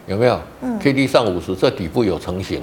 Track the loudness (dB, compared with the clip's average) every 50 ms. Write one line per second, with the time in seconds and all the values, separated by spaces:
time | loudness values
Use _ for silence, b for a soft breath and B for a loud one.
0 | -8 -4 0 2 4 4 2 2 -4 -10 -12 -8 -6 -6 -4 0 0 2 2 2
1 | 2 4 4 4 4 2 0 -2 -4 -4 -2 0 0 0 0 -2 -6 -2 0 0
2 | 2 2 0 -2 -4 -6 -6 -6 -4 -6 -6 -6